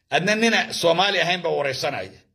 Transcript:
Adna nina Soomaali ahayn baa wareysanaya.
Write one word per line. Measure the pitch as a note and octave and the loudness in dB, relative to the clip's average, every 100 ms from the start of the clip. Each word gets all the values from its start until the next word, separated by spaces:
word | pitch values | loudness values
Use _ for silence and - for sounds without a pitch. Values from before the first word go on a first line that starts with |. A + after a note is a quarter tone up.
| _ | _
Adna | D#3 F#3 | -2 0
nina | G#3+ A3+ G3+ - | 2 2 2 -2
Soomaali | - E3+ E3 G3+ F#3 | 0 2 2 2 2
ahayn | E3 F3+ | 0 0
baa | E3+ | -2
wareysanaya. | D3+ C#3 B2+ D#3 A#2+ F#2+ - _ | -2 -2 -2 -4 -6 -10 -14 _